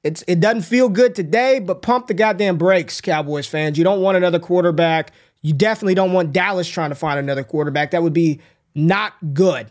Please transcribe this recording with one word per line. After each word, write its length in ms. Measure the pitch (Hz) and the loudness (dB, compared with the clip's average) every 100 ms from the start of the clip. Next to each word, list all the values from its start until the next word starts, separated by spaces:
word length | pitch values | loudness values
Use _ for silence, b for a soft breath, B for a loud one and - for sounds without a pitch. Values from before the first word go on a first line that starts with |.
It's, 200 | 151 160 - | -6 -6 -2
it 140 | 175 | 2
doesn't 220 | 208 226 | 2 0
feel 260 | 165 247 254 | 0 2 2
good 260 | 185 247 | 4 2
today, 440 | 247 156 220 254 269 | 2 -2 0 2 0
but 220 | 185 - | 0 -6
pump 240 | - 247 247 | 0 -2 0
the 60 | |
goddamn 440 | 185 220 190 202 170 | 0 0 2 0 2
brakes, 420 | 175 185 139 - | 2 2 0 -8
Cowboys 460 | - 156 147 147 - | -4 -2 -2 -6 -6
fans. 320 | 156 151 147 | -4 -2 2
You 60 | |
don't 160 | 175 202 | 2 2
want 160 | 190 185 | 2 2
another 220 | 180 170 | 2 0
quarterback. 760 | 170 180 175 160 165 160 156 b b b | 0 2 2 2 2 0 -4 b b b
You 100 | 151 | -4
definitely 420 | 143 214 220 202 | 0 0 0 0
don't 180 | 185 190 | 2 2
want 200 | 185 165 | 0 0
Dallas 360 | 160 185 190 170 | -2 -2 -2 -4
trying 220 | - 151 | -6 -6
to 40 | 143 | -4
find 220 | 160 143 | -4 -2
another 260 | 139 139 | -2 -6
quarterback. 480 | 135 151 147 143 147 | -4 -4 -2 -2 -2
That 100 | 175 | 0
would 100 | 165 | 0
be 280 | 156 165 143 b b b | 2 0 -2 b b b
not 380 | 147 160 196 214 _ 160 | 0 0 0 -2 _ -6
good. 340 | 139 185 135 110 | 2 2 0 -10